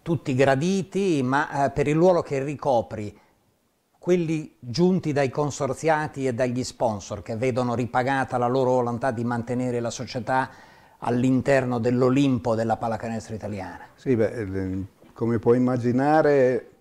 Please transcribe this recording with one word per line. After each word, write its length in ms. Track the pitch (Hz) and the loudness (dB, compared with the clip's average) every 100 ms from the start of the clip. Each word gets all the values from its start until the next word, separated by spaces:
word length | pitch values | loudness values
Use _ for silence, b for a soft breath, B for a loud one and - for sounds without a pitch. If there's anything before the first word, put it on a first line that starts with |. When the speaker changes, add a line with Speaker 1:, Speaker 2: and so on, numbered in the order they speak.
Speaker 1:
tutti 340 | - 170 - | -2 -4 -2
graditi, 880 | 127 135 135 170 196 175 190 196 156 | 2 4 4 2 -2 -2 -2 0 0
ma, 440 | 127 135 151 147 139 | 2 0 -2 0 -2
eh, 40 | |
per 160 | 143 143 | 0 0
il 60 | 151 | 4
ruolo 260 | 180 175 | 6 4
che 200 | - 139 | 0 -4
ricopri, 720 | 135 143 156 123 107 110 104 - b b _ _ _ _ _ _ | -4 -6 0 0 0 -8 -10 -12 b b _ _ _ _ _ _
quelli 560 | - 180 165 160 156 _ | 0 0 2 -4 -6 _
giunti 540 | 123 113 180 185 156 | -10 2 2 2 0
dai 160 | 139 139 | 0 0
consorziati 960 | - 147 - 135 131 156 156 151 - 131 | 0 -4 -2 -4 -2 0 0 0 -4 -4
e 60 | |
dagli 320 | 120 127 123 | 0 -2 -2
sponsor 560 | 123 - 127 104 - 104 | -6 -2 -2 -2 -8 -12
che 140 | 95 113 | -8 -2
vedono 380 | 131 123 123 | -2 0 -2
ripagata 640 | 120 123 127 127 135 127 127 | -2 -2 0 0 0 -2 -2
la 80 | 120 | 0
loro 220 | 131 127 | 2 2
volontà 380 | 127 120 120 135 | 2 0 -2 -2
di 140 | 117 | -2
mantenere 560 | 120 120 117 123 127 120 | -2 -4 -4 -4 -2 -2
la 100 | 117 | -4
società 580 | - 123 131 110 131 131 B B B B B | -8 -8 -8 -2 -2 -2 B B B B B
all'interno 800 | - 123 131 131 120 135 123 120 | -4 0 2 2 2 2 2 0
dell'Olimpo 760 | 113 123 127 131 139 127 123 | 0 2 2 4 2 2 0
della 240 | 113 113 110 | -2 0 -2
pallacanestro 560 | 120 110 117 113 - | -2 -6 -6 -8 -8
italiana. 460 | 107 104 101 87 - - | -10 -8 -10 -10 -14 -20
Speaker 2:
Sì, 220 | _ 143 120 | _ 0 2
beh, 140 | 104 | 2
eh, 520 | 123 101 95 95 95 95 _ - | 0 -6 -4 -4 -4 -8 _ -20
come 260 | - 117 117 | -6 -2 0
puoi 200 | 117 123 | 4 4
immaginare 1120 | 127 127 120 120 139 156 151 143 127 123 - _ | 4 0 0 0 4 4 4 6 4 2 -4 _